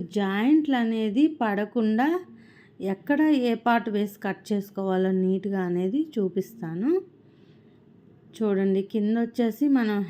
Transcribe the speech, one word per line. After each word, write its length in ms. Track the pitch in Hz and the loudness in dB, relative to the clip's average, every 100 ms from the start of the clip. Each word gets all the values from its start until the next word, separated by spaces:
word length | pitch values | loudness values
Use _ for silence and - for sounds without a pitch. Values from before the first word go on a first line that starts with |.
| 175 208 | -2 -2
జాయింట్లు 600 | 196 196 240 311 294 254 | 0 0 4 4 4 0
అనేది 420 | 226 226 220 208 311 311 | 0 0 0 2 2 2
పడకుండా 680 | 220 202 208 240 220 220 277 359 - - - - - - 190 | -2 -2 -2 -2 0 2 0 -2 -6 -20 -20 -20 -20 -8 -6
ఎక్కడ 260 | 196 - 294 311 285 247 | -4 0 2 4 4 2
ఏ 40 | 226 240 | 0 2
పార్ట్ 240 | 233 220 202 | 2 0 -2
వేసి 200 | 208 - 196 | -2 -4 -6
కట్ 180 | 185 - | -6 -4
చేసుకోవాలో 600 | 208 196 - 190 185 190 190 | -4 -4 -4 0 0 2 2
నీట్గా 360 | 185 190 196 196 180 | 0 0 -2 -4 -2
అనేది 300 | 175 185 262 320 233 | -2 -2 -2 -4 -4
చూపిస్తాను. 760 | 190 190 185 - 165 170 240 359 - - - - - - - - - - - - - - | -4 -4 -8 -8 -8 -4 -2 -2 -4 -16 -20 -20 -20 -20 -20 -20 -20 -20 -20 -20 -18 -4
చూడండి, 440 | 220 190 196 190 196 | 0 2 2 0 0
కింద 220 | 220 214 226 233 | -2 0 0 0
వచ్చేసి 400 | 240 233 220 285 262 | 0 -2 0 2 2
మనం 200 | 214 208 | 2 -2